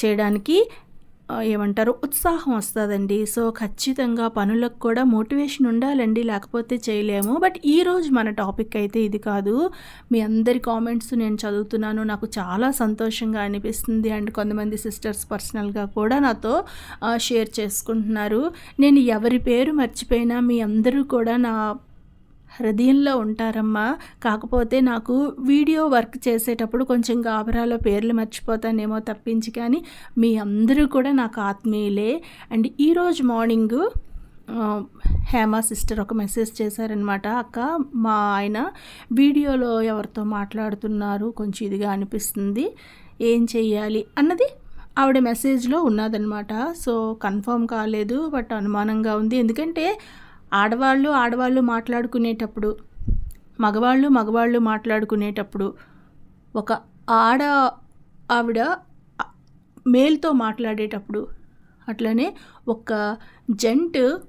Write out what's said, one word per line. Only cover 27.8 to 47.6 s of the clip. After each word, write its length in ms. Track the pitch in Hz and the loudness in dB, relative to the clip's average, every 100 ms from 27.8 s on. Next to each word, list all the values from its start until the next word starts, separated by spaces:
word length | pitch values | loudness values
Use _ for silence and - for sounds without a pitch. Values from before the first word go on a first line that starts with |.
| 226 202 226 | 0 0 2
మర్చిపోతానేమో 840 | 233 226 - - 226 226 220 214 220 | 0 -2 -6 -4 -2 0 -2 -2 -4
తప్పించి 520 | 220 208 - 226 220 | -6 -8 -4 -2 -2
కానీ 340 | 226 233 285 339 - - - | -4 0 -2 -2 -16 -6 2
మీ 180 | 226 220 | 2 2
అందరూ 500 | 208 208 226 269 294 | 0 2 4 6 4
కూడా 260 | 269 262 | 2 2
నాకు 280 | 269 233 226 | 2 0 -2
ఆత్మీయులే. 840 | 202 202 226 214 208 202 214 311 - - - | -4 -2 -2 -2 0 0 0 -2 -6 -20 -6
And 140 | 226 226 - | 0 0 2
ఈరోజు 420 | 294 339 349 339 | 4 4 2 2
మార్నింగ్, 640 | 254 226 226 226 220 240 403 - - - - - - | 0 2 2 2 2 2 0 -2 -6 -14 -16 -20 -10
ఆ, 340 | 233 214 208 196 - - - | -4 -2 -4 -8 0 2 2
హేమ 360 | - 247 220 220 | 2 2 4 2
సిస్టర్ 400 | 226 175 - 220 | 0 -2 -2 -2
ఒక 140 | 202 | -2
మెసేజ్ 480 | 226 202 233 220 - | -2 -4 -2 -4 -2
చేశారనమాట. 640 | 214 208 226 214 202 196 208 | -6 -4 -4 -2 -2 -2 -2
"అక్క, 560 | 233 233 - 262 330 269 | -4 -4 -4 -4 -2 -4
మా 180 | 240 226 | -2 0
ఆయన 580 | 214 208 202 202 214 320 - - - - | 2 2 0 -2 -2 -4 -8 -18 -18 -4
వీడియోలో 680 | 233 285 285 285 262 247 226 | 4 4 4 2 0 0 0
ఎవరితో 420 | 226 214 202 - | 0 -2 -6 -6
మాట్లాడుతున్నారు, 1120 | 214 208 202 214 214 202 220 208 202 202 214 233 | -4 -4 -4 -4 -4 -4 -4 -4 -2 -2 -4 -4
కొంచెం 300 | 208 190 208 | -6 -4 -4
ఇదిగా 240 | 196 202 | -4 -2
అనిపిస్తుంది, 840 | 196 196 214 - - 196 202 349 - - - - - | -2 -4 -6 -6 -4 -2 -2 -4 -6 -20 -20 -18 -2
ఏం 260 | 233 233 233 240 | 2 4 2 2
చెయ్యాలి?" 480 | 220 208 214 214 - - | 0 0 0 -4 -4 2
అన్నది 320 | 294 349 539 - - - - - | 2 4 0 -2 -16 -16 -8 2
ఆవిడ 200 | 269 269 | 4 4
మెసేజ్లో 640 | 247 233 269 269 240 302 | 2 2 2 0 2 2
ఉన్నదనమాట. 680 | 320 214 220 214 214 208 214 | 2 2 0 -2 -2 -4 -6
So, 640 | 214 277 339 - 233 220 | -6 -4 -4 -2 -2 -2
కన్ఫర్మ్ 540 | 220 208 202 202 240 | -4 -4 -4 -2 -2